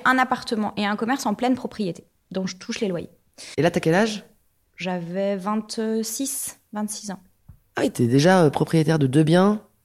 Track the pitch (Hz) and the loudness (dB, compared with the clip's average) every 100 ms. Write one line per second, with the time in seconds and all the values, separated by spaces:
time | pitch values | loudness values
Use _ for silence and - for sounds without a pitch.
0 | 247 262 254 247 - 220 208 - 208 208 | 0 2 2 -2 -4 -4 -4 -2 -4 -2
1 | 226 269 220 202 240 254 - - 190 170 | -2 -2 -2 -2 0 -2 -4 -6 -6 -6
2 | - _ _ 185 185 - - 226 208 175 | -14 _ _ -6 -6 -8 -10 -6 -4 -4
3 | - _ _ - - - 160 170 160 170 | -8 _ _ -20 -8 0 0 2 2 2
4 | 220 208 - _ _ _ _ - 175 180 | 2 -2 -12 _ _ _ _ -12 -6 -6
5 | 170 185 196 202 185 214 220 - 220 220 | -6 -4 -2 -2 -2 -4 -4 -4 -2 -2
6 | 220 - 269 - - - _ 214 214 - | -4 -4 -6 -6 -8 -12 _ -8 -6 -8
7 | 208 180 _ _ - - _ - 269 - | -12 -14 _ _ -20 -20 _ -4 -2 0
8 | 120 135 160 185 156 - 151 165 151 160 | 2 6 6 6 6 4 0 2 2 2
9 | 135 139 156 175 196 214 - _ | 2 2 4 6 4 2 -4 _